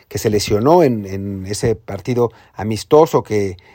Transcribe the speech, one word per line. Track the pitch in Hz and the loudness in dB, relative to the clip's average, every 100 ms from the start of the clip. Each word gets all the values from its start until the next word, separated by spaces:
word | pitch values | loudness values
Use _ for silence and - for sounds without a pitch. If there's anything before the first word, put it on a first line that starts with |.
| - | -12
que | 104 | -6
se | 113 | -2
lesionó | 104 - 104 131 175 | -2 0 0 4 4
en, | 147 113 98 | 4 0 -6
en | 95 98 98 95 | -8 -8 -8 -8
ese | 104 120 | -4 -2
partido | 107 - 98 - 120 117 - _ | -4 -6 -10 -4 -2 -2 -4 _
amistoso | - 104 107 - 151 160 135 | -8 -6 -6 2 4 4 2
que, | - 107 98 87 _ | 0 -2 -4 -6 _